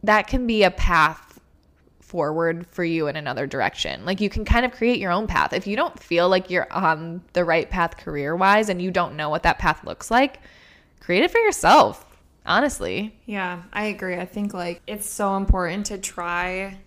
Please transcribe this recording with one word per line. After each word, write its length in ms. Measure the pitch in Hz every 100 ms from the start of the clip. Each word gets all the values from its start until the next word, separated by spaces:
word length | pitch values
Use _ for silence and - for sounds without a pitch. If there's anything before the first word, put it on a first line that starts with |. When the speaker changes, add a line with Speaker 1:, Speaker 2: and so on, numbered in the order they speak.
Speaker 1:
that 240 | 208 214 190
can 200 | 262 247
be 160 | 220
a 80 | 196
path 680 | - - 170 156 160 - - _ _ _ _ _ _
forward 680 | _ 175 151 156 165 170 170
for 120 | -
you 240 | 175 165 151
in 80 | 151
another 320 | 147 113 139
direction. 580 | 143 98 - - 69 135
Like, 140 | 190
you 80 | 208
can 140 | 220 208
kind 200 | 233 247
of 60 |
create 280 | - 226 247
your 120 | 196
own 160 | 175 220
path. 260 | 175 -
If 140 | - 196
you 80 | 214
don't 220 | 330 -
feel 280 | - 170 180
like 200 | 185 185
you're 220 | 180 -
on 500 | - 180 156 165 170 -
the 120 | - 170
right 240 | 165 -
path 280 | 185 170 -
career-wise 720 | - 147 143 170 190 208 214
and 120 | 180
you 100 | 180
don't 240 | 185 175 151
know 140 | 151
what 140 | 151
that 160 | 170 -
path 240 | 170 151 -
looks 260 | - -
like, 280 | 233 277 - - - - _ _ _
create 240 | - 180
it 80 | 349
for 80 | 453
yourself, 680 | 453 - 160 240 107 98 - _ _ _ -
honestly. 680 | 180 277 - 85 92 214 - -
Speaker 2:
Yeah, 360 | 208 180 180 180
I 140 | - 214
agree. 320 | 208 185 175
I 80 | 180
think, 280 | - 208
like, 280 | 196 175 175 -
it's 220 | 208 -
so 280 | - 202 196
important 480 | 196 190 175 185 202
to 100 | 202
try 800 | 190 - 175 175 180 185 196 190